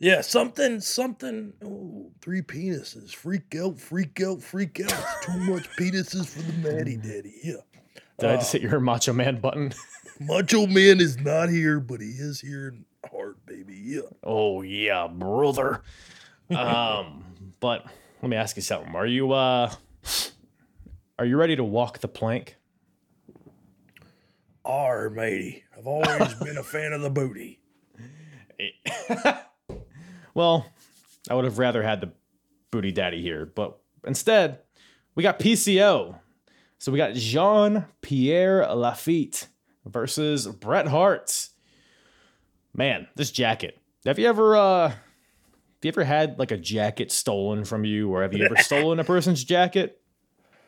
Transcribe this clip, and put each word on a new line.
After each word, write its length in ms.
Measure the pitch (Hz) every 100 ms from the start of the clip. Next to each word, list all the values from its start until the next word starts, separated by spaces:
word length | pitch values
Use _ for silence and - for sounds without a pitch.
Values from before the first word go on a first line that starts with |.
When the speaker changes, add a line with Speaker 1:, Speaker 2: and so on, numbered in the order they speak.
Speaker 1:
Yeah, 220 | 175 160
something, 580 | - 240 240 285 269 220
something. 720 | - - 262 208 262 220 208 -
Oh, 460 | 208 202 185 208 170 -
three 220 | 165 185
penises. 680 | - 143 185 147 - 113 -
Freak 400 | - 165 190 -
out, 240 | 156 185 139
freak 420 | - 175 160 -
out, 220 | 190 175
freak 380 | - 190 185 -
out. 100 | 196
It's 340 | - - - -
too 120 | 180 185
much 160 | 180 -
Speaker 2:
<laughs> 80 | -
Speaker 1:
penises 480 | 185 190 - 185 156
for 140 | 147
the 100 | 165 165 151
Matty 220 | 151 120 113
Daddy. 380 | 110 101 101 -
Yeah. 100 | 160 175 - _ _ - - -
Speaker 2:
Did 120 | 113
I 60 | 123
just 180 | 120
Speaker 1:
Uh, 40 | 151
Speaker 2:
hit 120 | 113
your 100 | 135
Macho 320 | 123 117 -
Man 280 | 120 131 120
button? 320 | 131 147 139 - - -
<laughs> 240 | - -
Speaker 1:
Macho 460 | 147 175 185 220 202
Man 340 | 190 196 185
is 160 | 165 123
not 300 | 143 156 170
here, 300 | 170 156 151
but 200 | 123 117
he 80 | 107
is 320 | 131 147 135
here 280 | 139 139 135
in 160 | 117 - _ -
heart, 360 | 101 101 95 -
baby. 340 | 95 95 98
Yeah. 160 | 113 143 - -
Speaker 2:
Oh, 380 | - 110 107 95
yeah, 440 | 95 104 104 92 85
brother. 760 | 87 92 117 143 135 135 135 -
Speaker 1:
<laughs> 640 | - - - - _ -
Speaker 2:
Um, 680 | 156 120 117 117 104 82 69 90 90 95 -
but 260 | 123 117 - - _ _
let 80 | 127
me 80 | 110
ask 180 | 113 -
you 60 |
something. 320 | - 90 80 82
Are 100 | 113
you, 260 | 127 131
uh, 400 | 135 131 123 117 - _ - - - - - _ _ _ _ - - _ -
are 60 |
you 120 | 120 139
ready 200 | 165 139
to 80 |
walk 360 | 110 110 120 -
the 80 | 117
plank? 480 | - 113 110 - - _ _ _ _ _ _ _ - - _ _ _ _ _ _ _ _ _ _ _ 123
Speaker 1:
Arr, 420 | 135 131 113 110
matey. 540 | 110 113 95 - - _ -
I've 100 | 120
always 480 | 151 156 151 160
Speaker 2:
<laughs> 80 | -
Speaker 1:
been 160 | 147 147
a 40 |
fan 300 | - 151 151
of 80 | 147
the 100 | 143
booty. 500 | 139 131 107 - - _ _ _ - 123 151 156 139 - -
Speaker 2:
<laughs> 760 | 98 - - 233 - 233 277 - - _ - - - 147 170 - -
Well, 320 | - 170 165 - _ _ _ _ _ -
I 40 |
would 100 | 127
have 140 | 127 110
rather 220 | 123 113
had 180 | 107 101
the 100 | 92 - _ _ _ _ _
booty 180 | 113 98
daddy 320 | 90 90 87
here, 240 | 87 76 82
but 320 | - 101 - _ _
instead, 540 | - 139 220 214 156 135 _ _ _ _ _
we 80 | -
got 160 | 190 -
P 160 | 214
C 260 | 233 202 190
O. 360 | 202 160 - - _ _ _ _ _ _
So 120 | -
we 80 | 143
got 160 | 123
Jean-Pierre 1500 | 120 110 143 196 214 208 208 - _ - 139 131 175 185 190 -
Lafitte 720 | 120 120 - 160 170 - - - _ _ _ 104
versus 600 | 117 107 - 151 147 104
Bret 400 | 107 104 180 156
Hart. 600 | 147 196 170 - - - _ _ _ _ _ _ _ _ _ _ _ _
Man, 320 | - 135 104 -
this 160 | - 143
jacket. 480 | - 113 113 85 - _ _
Have 140 | - 196
you 80 | 240
ever, 300 | 214 214 214
uh, 320 | 196 185 160
have 100 | 107 - _ _ _ _ _ _ _
you 60 | 156
ever 140 | 196
had, 320 | 139 151 156 -
like, 120 | 131
a 60 | 104
jacket 540 | 85 107 104 104 -
stolen 520 | - - 101 101 107
from 200 | 98 110
you, 280 | 107 107 104
or 100 | 92
have 100 | 95
you 100 | 101
ever 120 | 117 113
Speaker 1:
<laughs> 20 |
Speaker 2:
stolen 400 | - 143 160 165
a 60 |
person's 400 | 156 180 175 151
jacket? 560 | 127 175 180 190 175 - _ _ _ _ _ _